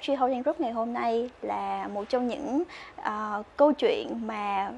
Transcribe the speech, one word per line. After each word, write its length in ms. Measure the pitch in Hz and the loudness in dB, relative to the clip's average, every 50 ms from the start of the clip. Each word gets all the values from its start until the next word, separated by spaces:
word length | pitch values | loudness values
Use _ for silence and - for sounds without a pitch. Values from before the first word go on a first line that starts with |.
| - | 0
G 120 | 285 277 262 | 0 0 2
Holding 220 | 254 262 262 240 | 2 2 2 0
Group 180 | 254 294 - - | 0 0 0 0
ngày 120 | 294 226 | 0 -2
hôm 220 | 233 226 233 233 240 | 0 -2 -2 -2 -2
nay 360 | 240 233 233 226 233 247 254 - - | 0 0 2 2 0 0 -2 -6 -8
là 460 | 226 208 202 202 196 196 196 196 196 202 202 | -6 -4 -4 -2 -2 -4 -4 -4 -4 -4 -6
một 100 | 202 208 - | -6 -4 0
trong 180 | 254 247 254 | 0 0 2
những, 360 | 240 220 - - 208 262 311 359 - - - - - - | 0 -2 -4 -4 -2 0 0 0 -2 -6 -16 -16 -16 -12
ờ, 480 | - - - 214 214 214 214 208 208 214 - - | -6 -4 -4 -2 -2 -4 -4 -4 -4 -6 -2 4
câu 160 | - 285 302 277 | 6 6 6 6
chuyện 540 | - 240 - - - - 233 233 226 226 | 6 4 4 4 4 0 -4 -4 -6 -4
mà 440 | 220 220 208 208 202 196 190 202 202 233 | -4 -4 -4 -2 0 0 0 -2 -2 -6